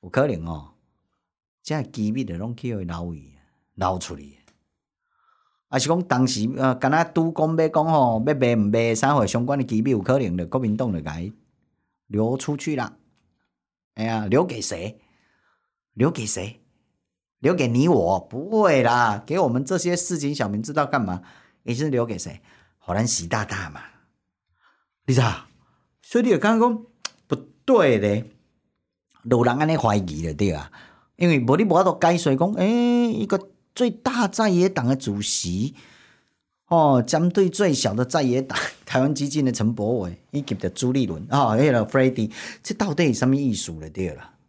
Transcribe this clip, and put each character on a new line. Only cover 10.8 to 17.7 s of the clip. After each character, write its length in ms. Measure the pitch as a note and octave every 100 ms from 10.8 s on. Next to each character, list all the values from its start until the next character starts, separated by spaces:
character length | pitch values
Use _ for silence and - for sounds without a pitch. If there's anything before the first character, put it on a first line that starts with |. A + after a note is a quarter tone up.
| B2
就 80 | F2
甲 200 | D2+ D#2+
伊 100 | F2+ A2 _ _ _ _ _ _ _
流 300 | G#2 A2 C3
出 180 | - D3
去 200 | - C#3+
啦。 220 | A2+ - _ _ _ _ _ _ _ _ _ -
哎 100 | A2
呀， 200 | A2+ G#2+
留 180 | B2+ F3+
给 160 | A2+
谁？ 400 | - F#2 F#2+ A2 _ _ _ _ _ _ _ _ _
留 180 | - C3+
给 140 | E3+ A2
谁？ 360 | - G2 - _ _ _ _ _ _ _ _
留 140 | C3+
给 140 | F3
你 200 | B2+